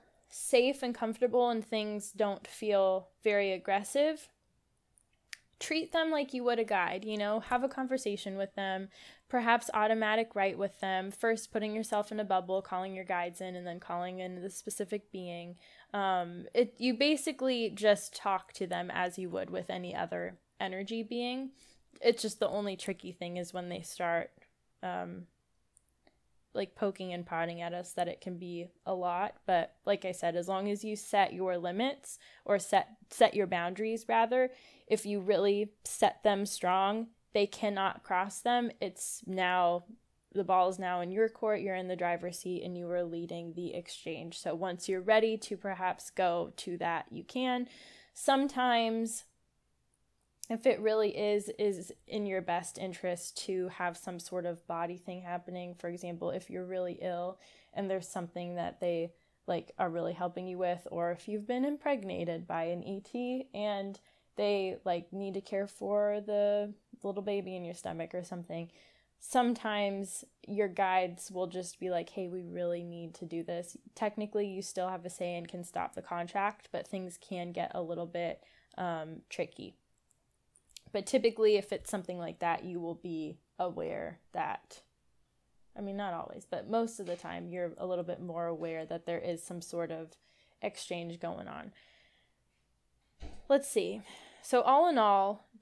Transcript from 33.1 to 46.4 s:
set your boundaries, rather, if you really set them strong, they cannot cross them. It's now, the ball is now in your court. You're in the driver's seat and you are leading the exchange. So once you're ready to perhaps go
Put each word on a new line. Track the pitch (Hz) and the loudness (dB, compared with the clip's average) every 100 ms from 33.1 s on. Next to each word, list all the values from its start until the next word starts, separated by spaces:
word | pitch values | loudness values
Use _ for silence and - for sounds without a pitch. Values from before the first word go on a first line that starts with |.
set | - 226 | 6 8
your | 208 185 | 8 2
boundaries, | 175 175 185 220 226 - | 2 0 -2 -2 -2 2
rather, | 226 233 254 254 254 - - - | 4 6 4 2 0 -20 -20 0
if | 220 | 0
you | 208 202 | 2 0
really | 185 185 202 202 208 - | 4 6 6 4 0 -4
set | - - 220 - | -8 4 4 6
them | 214 196 202 | 4 4 0
strong, | - 180 185 196 220 226 _ _ | 0 2 4 4 2 -4 _ _
they | 214 202 | 2 2
cannot | - 208 196 190 - | 2 0 2 0 -2
cross | - 185 202 - | 0 0 0 0
them. | 240 240 240 - | 2 2 2 -2
It's | 208 - - - - | -6 -4 -8 -6 -4
now, | 185 180 180 175 175 175 226 _ _ _ | 2 4 6 6 4 -2 -20 _ _ _
the | 196 | -2
ball | 180 185 180 | 4 6 6
is | 185 | 4
now | 180 180 | 0 0
in | 175 | 0
your | 196 220 | 2 2
court. | - 220 214 | 2 0 2
You're | 196 | 0
in | 185 185 | -2 -2
the | 180 | 0
driver's | 175 175 180 170 | 0 0 -2 -6
seat | 180 180 | -4 -4
and | 180 175 | -4 -6
you | 175 | -2
are | 175 | 0
leading | 170 170 175 170 170 | 0 -4 -6 -8 -8
the | 170 175 | -6 -6
exchange. | 175 175 - 160 156 170 - | -6 -8 -10 -8 -8 -8 -6
So | 180 | -4
once | 165 185 180 - | -2 -2 -4 -2
you're | 185 | 0
ready | 185 220 226 220 | 6 8 8 2
to | - 202 | -4 -6
perhaps | 202 185 185 - - | -4 -2 -2 -2 -4
go | - 180 170 | 2 4 4